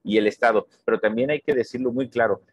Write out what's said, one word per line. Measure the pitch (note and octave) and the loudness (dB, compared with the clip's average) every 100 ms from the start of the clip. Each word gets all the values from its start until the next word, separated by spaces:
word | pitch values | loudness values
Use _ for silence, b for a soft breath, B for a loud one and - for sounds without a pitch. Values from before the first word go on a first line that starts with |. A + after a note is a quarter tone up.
y | - G#2+ | 0 2
el | G#2+ | 2
estado. | - A#2+ G#2+ - _ | 2 2 2 -2 _
Pero | - A2 | -4 0
también | G#2+ A2+ C3+ | 0 0 -2
hay | D3 | -2
que | - | -2
decirlo | C3 A2 B2 B2+ | -2 -2 -4 -4
muy | A#2+ B2+ | -4 -6
claro, | A#2 A2+ F#2+ _ | -2 -2 -2 _